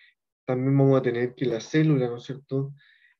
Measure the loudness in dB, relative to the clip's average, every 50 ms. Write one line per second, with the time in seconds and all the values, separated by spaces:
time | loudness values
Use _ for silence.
0 | _ _ _ _ _ _ _ _ _ -6 -4 -2 0 2 4 4 4 4 4 4
1 | 2 0 -2 -2 -2 -4 -4 -4 -4 -4 -4 -4 -6 -2 0 2 2 2 2 2
2 | 0 -2 -4 -8 -12 -12 -14 -14 -10 -8 -6 -6 -6 -6 -10 -16 _ _ _ _
3 | _ _ _